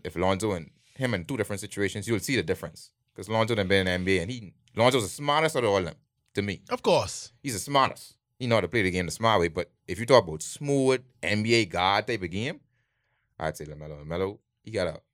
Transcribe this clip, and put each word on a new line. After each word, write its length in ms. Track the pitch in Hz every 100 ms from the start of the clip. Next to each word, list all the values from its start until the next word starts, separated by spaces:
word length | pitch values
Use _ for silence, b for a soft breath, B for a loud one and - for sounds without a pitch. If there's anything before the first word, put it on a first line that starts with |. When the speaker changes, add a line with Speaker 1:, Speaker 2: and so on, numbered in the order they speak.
Speaker 1:
if 120 | 90 85
Lonzo 360 | 92 95 107
and 180 | 92 78 _ _ -
him 200 | 131 101
in 100 | 82
two 120 | 127
different 220 | 104 101
situations, 480 | 107 - 101 107 98
you'll 120 | 110
see 160 | - 127
the 80 |
difference. 480 | 82 92 80 - - _ _ -
'Cause 120 | 95
Lonzo 280 | 110 113 113
done 120 | 92
been 120 | 98
in 60 | 92
the 40 |
N 100 | 90 92
B 120 | 95
A 20 |
and 80 | 85
he, 240 | 123 98 - _ -
Lonzo's 260 | 120 127
the 60 | 98
smartest 460 | - 147 147 160 147
out 80 |
of 80 | 120
all 60 | 98
of 80 | 85
them, 100 | 78 _ _ _ -
to 80 |
me. 180 | 101 90 -
Speaker 2:
Of 140 | 247
course. 480 | 240 165 98 - - _
Speaker 1:
He's 120 | 139
the 60 | 107
smartest. 560 | - 143 123 - - _ _ _
He 80 | 127
know 100 | 113
how 60 |
to 60 | 90
play 160 | 117
the 80 | 95
game 160 | 90 87
the 40 |
smart 280 | - 113 107
way. 60 | 85
But 240 | 80 85 _ -
if 120 | 90
you 60 | 117
talk 220 | 131 90
about 160 | 78
smooth 580 | - - 147 139 131 131 127 _
N 180 | 82 107
B 140 | 110 117
A 100 | 101
guard 400 | 87 90 101 107
type 160 | 113
of 80 | 90
game, 300 | 90 123 - _ _ _ _ _ _ _ -
I'd 180 | 80 78
say 80 | 76
LaMelo. 400 | 73 76 76 76
LaMelo, 320 | 85 95 107 _ _
he 60 | -
got 160 | 110 87
a 160 | 80 -